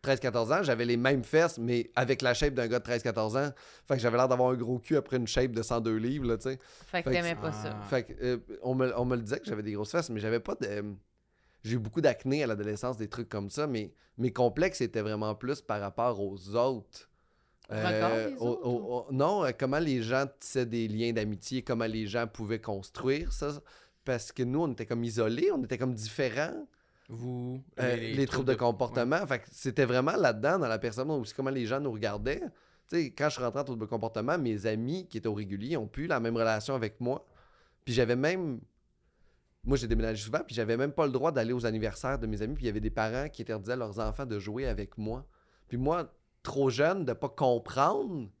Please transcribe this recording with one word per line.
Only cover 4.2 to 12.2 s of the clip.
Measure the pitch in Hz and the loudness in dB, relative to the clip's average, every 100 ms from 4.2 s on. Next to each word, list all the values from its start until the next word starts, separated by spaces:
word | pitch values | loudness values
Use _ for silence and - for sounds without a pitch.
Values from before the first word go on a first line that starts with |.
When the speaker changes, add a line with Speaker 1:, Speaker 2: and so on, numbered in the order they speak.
| 131 | 4
Speaker 1:
d'avoir | 127 127 | 6 4
un | 127 | 4
gros | 117 123 | 0 -2
cul | - 151 | 2 2
après | - 131 | 2 -2
une | 117 | 0
shape | - 131 | 2 2
de | 113 | 0
cent | 110 117 | 0 0
deux | 113 113 | 2 0
livres, | 117 143 123 | 0 -2 0
là, | 113 | 0
tu | 131 | -2
sais. | 131 - - - | -6 -12 -20 -6
Speaker 2:
Fait | 180 | -4
que | 170 | 2
Speaker 1:
Fait | 151 | 2
que | |
Speaker 2:
t'aimais | 170 170 | 2 -2
pas | 165 | -4
Speaker 3:
Ah. | 147 | -4
Speaker 2:
ça. | 107 107 101 | -6 -8 -2
Speaker 1:
Fait | 131 | -2
que, | 117 - | -2 -4
euh, | 123 120 - 110 | -2 -2 -4 -6
on | 123 127 | -2 2
me, | 127 117 | 2 2
on | 123 | 0
me | 123 | 0
le | |
disait | 107 131 | 0 -4
que | - | -4
j'avais | 107 | -4
des | 107 | -4
grosses | 104 107 | -4 -2
fesses, | 175 165 | -2 -2
mais | 113 | -2
j'avais | 107 117 | 0 0
pas | - - | -2 -4
de, | 107 | -4
euh, | 104 104 98 _ _ _ _ _ _ | -4 -6 -10 _ _ _ _ _ _
j'ai | 110 120 | -4 -2
eu | |
beaucoup | 107 165 | -2 2
d'acné | 147 120 | 4 4